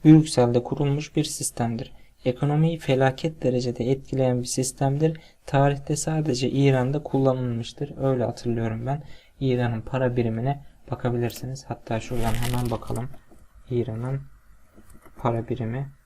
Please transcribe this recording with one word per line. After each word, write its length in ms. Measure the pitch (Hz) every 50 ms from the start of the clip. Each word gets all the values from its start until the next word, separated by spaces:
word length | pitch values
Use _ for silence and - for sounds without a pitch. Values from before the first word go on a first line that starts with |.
| -
Brüksel'de 580 | 156 156 156 151 - - - 123 120 120 123 120
kurulmuş 520 | - 139 143 147 139 139 151 151 - -
bir 80 | 156 151
sistemdir. 680 | - - - 135 - - - 120 117 117 117 - - - - - - _ _ -
Ekonomiyi 540 | 127 123 - - 143 147 151 160 165 170 156
felaket 640 | - - 135 131 135 135 131 - - 165 160 - -
derecede 480 | 127 127 123 120 123 120 - 117 123
etkileyen 500 | 135 135 - - - 131 131 127 123 123
bir 60 | 123
sistemdir. 720 | 123 - - 131 127 - - 143 135 139 143 156 160 160 - - - _ _ _
Tarihte 500 | - - 139 139 143 143 139 - - 151
sadece 540 | 151 - - 160 160 151 156 127 123 127 123
İran'da 540 | 123 135 139 139 135 131 123 127 143 147 147
kullanılmıştır. 920 | - - 135 135 131 127 127 127 123 117 117 117 - - - 143 139 -
Öyle 260 | - 135 135 131 123 113
hatırlıyorum 600 | 110 - - - 120 117 117 113 113 113 113 117
ben. 180 | 127 143 156 - - - - _ - _ -
İran'ın 420 | 139 131 127 123 123 120 117 110
para 340 | 113 - - 127 131 127 120
birimine 500 | 127 117 113 110 113 120 135 143 139 - - - - - -
bakabilirsiniz. 760 | 123 - - 123 120 120 120 113 - - - 127 135 139 -
Hatta 320 | - 117 - - - 117 110
şuradan 340 | 110 - 127 117 113 113 110
hemen 380 | 117 120 123 123 123 123 117
bakalım. 380 | 113 110 - - 120 120 120 131 - - - - - - - - _ - - -
İran'ın 520 | 127 120 113 113 110 110 120 127 135 135 139 - - - _ - - - - - _ - - - - - _ - -
para 320 | - - 127 117 113 113 -
birimi. 400 | 120 123 117 110 117 131 139 139 - - _